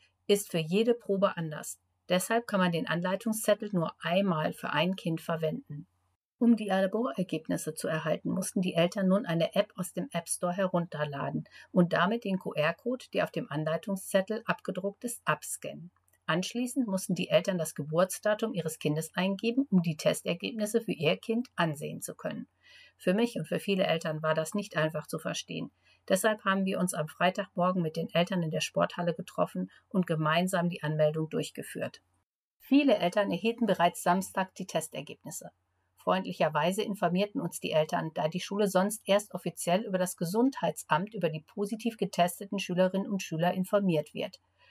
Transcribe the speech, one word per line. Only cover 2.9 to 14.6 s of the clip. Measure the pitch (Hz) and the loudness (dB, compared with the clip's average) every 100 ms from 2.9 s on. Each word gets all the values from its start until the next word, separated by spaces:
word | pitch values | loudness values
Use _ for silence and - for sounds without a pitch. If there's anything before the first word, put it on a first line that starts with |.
| 165 185 196 226 214 - 208 208 | -2 0 0 -2 0 2 2 0
nur | 180 160 - | 0 -2 -4
einmal | 165 185 202 156 160 | 0 2 2 2 -2
für | - - | -4 -2
ein | 147 175 190 | 2 2 0
Kind | 170 160 | -2 -4
verwenden. | - 165 156 277 - 147 - _ _ _ _ _ | -2 -2 -2 -4 -8 -14 -16 _ _ _ _ _
Um | 240 220 | 4 4
die | 208 | 4
Laborergebnisse | 190 190 208 254 - 180 156 - 160 156 | 2 2 0 -2 -2 -2 -2 -2 -4 -4
zu | - - | -4 -2
erhalten, | 156 156 170 170 | -2 0 -2 -2
mussten | 180 190 196 | -2 -2 -2
die | 180 | 0
Eltern | 170 175 208 185 | 2 2 2 4
nun | 196 208 | 4 2
eine | 165 160 196 | 0 2 0
App | 208 - | -2 -6
aus | 180 | -8
dem | 180 - | -6 -6
App | 170 - | -6 -6
Store | - 175 | -4 -2
herunterladen | 180 185 175 170 147 151 139 139 151 - - - | 0 0 0 -2 -4 -4 -4 -4 -6 -8 -18 0
und | 185 175 | 4 4
damit | - 180 233 196 | 4 2 0 -2
den | 185 | -4
Q-R-Code, | - - 156 175 240 254 - | -4 0 0 0 -6 -6 -4
der | 196 | -2
auf | 156 | -2
dem | 165 - | -4 -4
Anleitungszettel | 151 156 165 - 190 - 190 190 220 - | -4 -2 -4 -4 -6 0 0 0 -4 -2
abgedruckt | 175 | -4